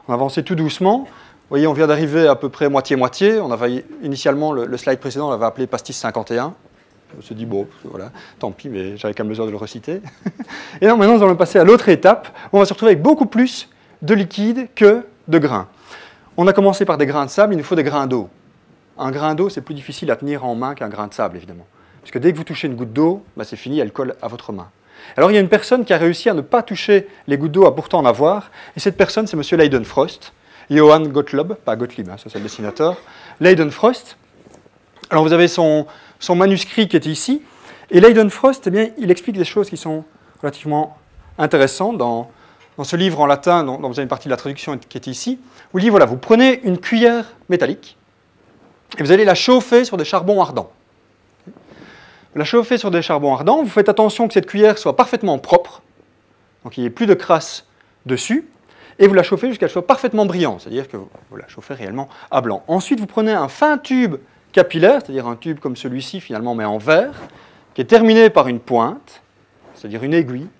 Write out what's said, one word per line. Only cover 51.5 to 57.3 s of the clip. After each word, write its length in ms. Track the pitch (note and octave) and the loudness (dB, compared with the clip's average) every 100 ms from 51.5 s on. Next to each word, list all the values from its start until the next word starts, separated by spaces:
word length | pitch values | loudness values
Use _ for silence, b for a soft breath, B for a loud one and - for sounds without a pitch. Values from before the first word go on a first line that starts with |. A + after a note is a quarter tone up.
| - B B B B B B B | -20 B B B B B B B
Vous 60 | D3 | -8
la 40 | |
chauffez 320 | D3+ A#3+ A3+ A#3+ | -2 0 0 -2
sur 140 | G3+ | 0
des 100 | F3 | -2
charbons 320 | D#3+ D3+ C#3+ | 0 -2 0
ardents, 300 | C3 D#3+ D4+ | 0 2 2
vous 80 | A#3 | 2
faites 180 | G#3+ G3+ | 2 2
attention 400 | G3+ G#3+ A3+ A3+ | 2 2 0 0
que 60 | |
cette 100 | G3 | 0
cuillère 320 | - G3+ G#3+ G#3+ | -2 4 4 4
soit 180 | G3 | 0
parfaitement 440 | - - B3 G3 C3+ | 0 0 -2 -2 -4
propre, 420 | - F3 - - _ _ _ _ _ _ _ _ | 2 2 2 -16 _ _ _ _ _ _ _ _
donc 120 | A#2+ - | -14 -8
il 60 | |
n'y 40 | A#2+ | -6
ait 40 | |
plus 160 | A#2+ A3 | -2 0
de 80 | |
crasse 500 | F3+ - | 0 2